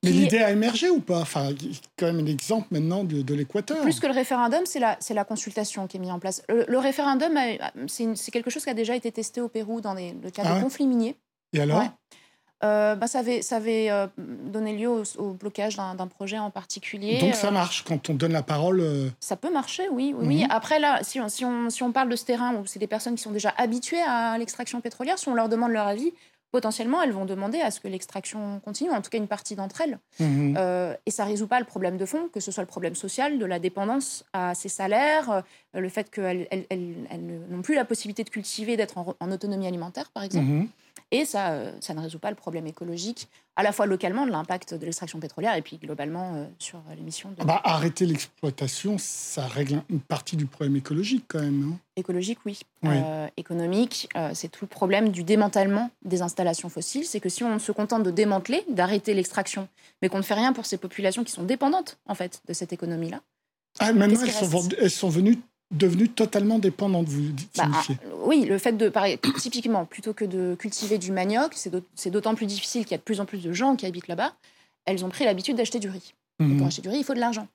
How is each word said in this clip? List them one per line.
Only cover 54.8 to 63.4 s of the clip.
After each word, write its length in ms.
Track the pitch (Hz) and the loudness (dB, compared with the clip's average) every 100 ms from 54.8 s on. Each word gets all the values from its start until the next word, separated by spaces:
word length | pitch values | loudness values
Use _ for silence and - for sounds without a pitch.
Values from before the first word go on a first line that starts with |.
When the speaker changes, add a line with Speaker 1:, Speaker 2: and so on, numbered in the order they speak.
| 190 196 220 | 2 4 4
Speaker 2:
du 140 | 175 170 | 2 2
démantèlement 640 | 214 208 202 196 196 240 _ 185 | 4 6 4 4 2 0 _ -2
des 160 | 180 | 0
installations 480 | 175 - 180 165 180 | 0 0 0 0 -4
fossiles. 340 | 160 165 269 330 | -8 -6 -4 -4
C'est 140 | 208 | -4
que 80 | 190 | -4
si 160 | 170 | -2
on 160 | 240 214 | 0 -2
se 140 | - | -2
contente 300 | 208 208 233 | -2 0 2
de 80 | 196 | 2
démanteler, 520 | 175 214 196 185 285 381 | 4 4 2 0 -2 0
d'arrêter 440 | 214 180 208 214 | 0 2 2 2
l'extraction, 540 | 202 180 - 190 - 190 _ - _ | 0 0 -2 -4 -6 -8 _ -20 _
mais 60 | 190 | -2
qu'on 100 | 196 | 0
ne 60 | |
fait 100 | 190 | 0
rien 200 | 208 247 | 2 4
pour 120 | 262 220 | 2 -2
ces 120 | 190 | -6
populations 480 | 185 - 196 190 233 | -6 -2 0 0 -4
qui 80 | |
sont 100 | - | -4
dépendantes, 540 | 180 262 277 359 349 - - | -2 2 2 2 -2 -12 -8
en 80 | 202 | -6
fait, 260 | 180 - - | -6 -8 -10
de 60 | |
cette 180 | 175 175 | -8 -6
économie-là, 480 | 175 170 165 165 262 _ _ | -6 -4 -2 -4 -6 _ _